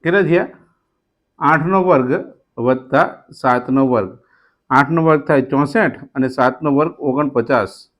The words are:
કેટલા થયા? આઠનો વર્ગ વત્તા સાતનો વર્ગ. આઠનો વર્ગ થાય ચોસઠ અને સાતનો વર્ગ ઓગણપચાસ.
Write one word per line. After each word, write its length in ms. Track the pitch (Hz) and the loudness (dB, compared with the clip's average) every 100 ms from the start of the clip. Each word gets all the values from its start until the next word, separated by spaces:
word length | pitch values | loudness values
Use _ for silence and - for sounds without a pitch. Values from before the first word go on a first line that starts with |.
કેટલા 260 | 165 196 165 | 0 0 2
થયા? 160 | 170 - - _ _ _ _ _ _ _ _ 143 | 0 -2 -12 _ _ _ _ _ _ _ _ 0
આઠનો 300 | 160 165 190 185 | 0 0 0 4
વર્ગ 240 | 151 127 170 - - _ - 120 | 2 2 -4 -6 -18 _ -4 -2
વત્તા 400 | 127 - 139 185 - _ - | -2 0 0 0 -4 _ -6
સાતનો 420 | 131 123 123 135 135 | -2 0 0 0 2
વર્ગ. 180 | 123 95 - _ _ _ _ _ 131 | 0 -2 -10 _ _ _ _ _ 2
આઠનો 260 | 143 165 160 | 2 2 2
વર્ગ 160 | 151 139 | 0 2
થાય 180 | 147 131 | 0 0
ચોસઠ 440 | 139 147 226 196 - - | -2 0 0 -2 -4 -12
અને 140 | 135 131 131 | -4 -4 0
સાતનો 380 | 127 131 151 139 | 0 0 -2 0
વર્ગ 240 | 160 - 147 | -2 -2 -4
ઓગણપચાસ. 680 | 131 147 123 113 127 95 - - | -2 -2 -2 -2 -2 -2 -10 -20